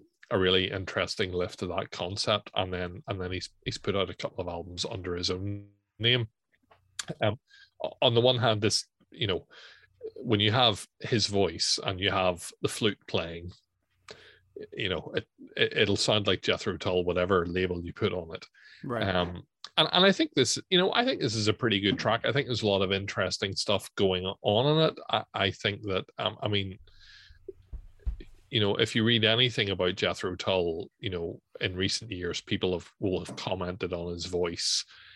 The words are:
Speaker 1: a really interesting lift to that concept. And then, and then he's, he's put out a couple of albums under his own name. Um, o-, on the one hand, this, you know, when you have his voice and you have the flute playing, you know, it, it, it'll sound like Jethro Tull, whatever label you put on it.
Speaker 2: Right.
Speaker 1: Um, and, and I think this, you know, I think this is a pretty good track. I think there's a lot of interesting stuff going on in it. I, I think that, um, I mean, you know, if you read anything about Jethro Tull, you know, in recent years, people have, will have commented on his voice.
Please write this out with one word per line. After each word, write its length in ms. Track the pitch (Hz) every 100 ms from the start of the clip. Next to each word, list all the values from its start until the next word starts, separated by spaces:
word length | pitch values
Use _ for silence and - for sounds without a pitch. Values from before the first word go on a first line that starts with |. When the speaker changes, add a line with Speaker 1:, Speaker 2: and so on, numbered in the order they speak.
| - _ -
Speaker 1:
a 60 | 107
really 320 | 92 95 95
interesting 600 | 101 95 - 87 - 95
lift 280 | 90 90 -
to 80 | 92
that 240 | 90 -
concept. 580 | - 90 98 - 104 - 107
And 180 | 92
then, 300 | 90 90 87 -
and 140 | 98
then 100 | 90
he's, 180 | 92 - -
he's 140 | - 95
put 180 | - 95
out 140 | 90
a 60 | -
couple 260 | - -
of 60 | 90
albums 380 | 87 82 87 -
under 260 | 98 87 87
his 140 | 90
own 360 | 92 101 101 101 _ _ -
name. 280 | 113 123 113 _ _ _ _ - _ - - -
Um, 180 | 110 117 _ - - -
o-, 100 | - -
on 140 | 131 117
the 60 |
one 160 | 123 127
hand, 220 | 123 107
this, 240 | 104 - - _ _
you 160 | - 104
know, 180 | 90 - - - - _ _ - -
when 240 | 123 107
you 120 | 104
have 340 | 120 120 98 - _
his 280 | - 110 98
voice 500 | 101 92 82 - - -
and 140 | 92
you 100 | 95
have 420 | 95 92 85 - -
the 60 | -
flute 300 | - 110 98 -
playing, 440 | 101 85 85 87 - _ _ _ _ - - - - _ - -
you 160 | - 98
know, 220 | 85 - -
it, 120 | - _ - -
it, 180 | 113 -
it'll 180 | 107 98
sound 300 | - 107 101
like 140 | 92
Jethro 340 | - - - 85
Tull, 280 | 104 90 87
whatever 400 | 87 90 95 87
label 360 | 90 92 90
you 100 | 87
put 180 | - 104
on 200 | 90 82
it. 120 | 92 - _ - -
Speaker 2:
Right. 240 | 143 120 101
Speaker 1:
Um, 360 | 90 87 87 - _ - -
and, 100 | 156
and 140 | 180 190
I 60 |
think 220 | 190 320
this, 240 | - 123 - -
you 80 | 180
know, 140 | 190
I 100 | - 247
think 160 | -
this 140 | 127 110
is 140 | 104
a 40 |
pretty 260 | - 117 98
good 200 | 98 90
track. 220 | 110 113 120
I 60 |
think 160 | 120 139
there's 160 | 113
a 40 | 110
lot 140 | 98
of 100 | 95
interesting 640 | 98 98 - 92 - 101 90
stuff 360 | - 98 - -
going 300 | 98 92 92 -
on 360 | 104 104 139 156
in 60 | 160
it. 140 | - -
I, 140 | 110 -
I 180 | - 98
think 300 | - 107 101
that, 220 | 98 95 - -
um, 200 | 104 -
I 60 | 113
mean, 320 | 104 95 92 - - - - - - - - - - - - - - - - _
you 120 | 113
know, 140 | 101 -
if 200 | - 120
you 80 |
read 220 | 113 117 107
anything 460 | 113 127 117 101
about 240 | 95 92 95
Jethro 400 | 95 85 98 90
Tull, 540 | - 95 85 82 82 _
you 100 | 101
know, 320 | 90 85 120 _ -
in 160 | 104 92
recent 360 | 95 - 113
years, 280 | 90 87 87
people 320 | - 101 92
have, 160 | 87 - _
will 200 | 104 90
have 160 | 82 -
commented 560 | - 95 90 92 90
on 220 | 87 87
his 120 | 87 85
voice. 580 | 87 87 85 - - - - -